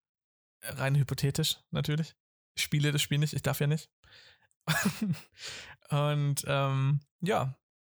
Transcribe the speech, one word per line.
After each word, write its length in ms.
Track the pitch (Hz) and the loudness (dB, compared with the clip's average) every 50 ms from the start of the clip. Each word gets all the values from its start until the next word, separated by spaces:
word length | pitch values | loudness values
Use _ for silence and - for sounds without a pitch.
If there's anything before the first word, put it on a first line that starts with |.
| _ _ _ _ _ _ _ _ _ _ _ _ - | _ _ _ _ _ _ _ _ _ _ _ _ -10
rein 320 | - 143 131 131 135 139 | -10 -6 -2 0 2 4
hypothetisch 640 | 147 135 - 139 - - 139 - - 156 - - - _ - | 4 2 2 0 0 0 0 0 0 0 0 -2 -4 _ -6
natürlich. 440 | 170 156 143 151 151 156 160 - - _ _ _ _ _ _ _ - | -4 -2 -2 0 -2 -2 -2 -6 -8 _ _ _ _ _ _ _ -6
Ich 80 | - - | -6 -4
spiele 280 | - - 147 143 147 | 0 0 2 2 2
das 100 | 143 147 | 2 0
Spiel 180 | - - 143 143 | 0 0 2 2
nicht, 140 | 151 151 - | 2 2 0
ich 80 | 139 | -2
darf 180 | - 139 131 - | -2 -2 0 0
ja 80 | 151 143 | 2 2
nicht. 220 | 156 160 - _ _ _ _ - - - - - - _ _ _ _ _ - - | 0 0 -2 _ _ _ _ -20 -20 -20 -20 -20 -20 _ _ _ _ _ -4 -2
<laughs> 1200 | 156 - - 190 - - 226 196 151 - - _ _ - - - - - - - - _ _ - | -2 0 0 0 -2 -2 -2 -2 -2 -4 -6 _ _ -16 -14 -14 -14 -14 -16 -18 -20 _ _ -4
Und, 540 | 151 143 147 147 147 147 143 143 139 - - - | 0 0 2 2 2 2 2 0 0 -2 0 0
ähm, 540 | 139 139 139 135 135 135 135 135 147 143 - _ _ - | 0 0 2 2 2 2 2 2 2 2 0 _ _ -6
ja, 340 | 175 180 220 - 123 131 131 _ _ _ _ _ | -2 0 0 0 0 -2 -4 _ _ _ _ _